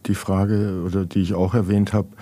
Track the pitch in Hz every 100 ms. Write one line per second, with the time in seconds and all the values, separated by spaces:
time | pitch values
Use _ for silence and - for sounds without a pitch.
0 | - 98 - 95 101 104 104 92 87 98
1 | 87 101 90 90 90 120 92 101 101 107
2 | - -